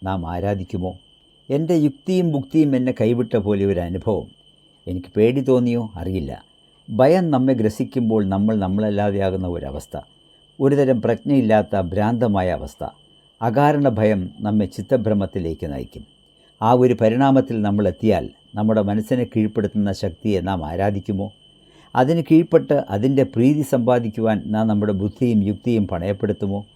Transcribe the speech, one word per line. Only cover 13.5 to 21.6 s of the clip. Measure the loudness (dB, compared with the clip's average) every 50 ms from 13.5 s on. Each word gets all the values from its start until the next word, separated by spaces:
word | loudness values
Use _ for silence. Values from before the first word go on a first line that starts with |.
| 0 2 2 4 2 2 2 0
ഭയം | 2 2 2 2 2 0 -2 -6 -8 -6
നമ്മെ | -4 0 0 0 0
ചിത്തഭ്രമത്തിലേക്ക് | -2 -4 -10 -4 -2 -2 0 0 0 0 0 -2 -2 -4 -6 -6 -6 -6 -6 -8 -8
നയിക്കും. | -8 -10 -10 -12 -16 -20 -20 -20 _ _ _ _ _ _ _ _ _ -2
ആ | 2 2
ഒരു | 4 6 6 4 4
പരിണാമത്തിൽ | 2 2 2 2 4 4 4 4 4 2 0 -2 -2
നമ്മളെത്തിയാൽ | -2 0 0 0 0 0 -2 0 0 0 0 0 -2 -6 -12 _ _ _ -6
നമ്മുടെ | -2 -2 0 2 2
മനസ്സിനെ | 0 0 -2 -2 -2 -2 -2 -2 -2
കീഴ്പ്പെടുത്തുന്ന | -2 -2 -2 -2 0 0 -2 -4 -2 -2 -2 -2 -2
ശക്തിയെ | -2 -4 -6 -8 -8 -6 -4 -2 -2 -2
നാം | -2 -2 -4 -4 -6
ആരാധിക്കുമോ? | -6 -4 -2 -2 -2 -2 -2 -4 -4 -4 -4 -6 -8 -12 _ _ _ _ _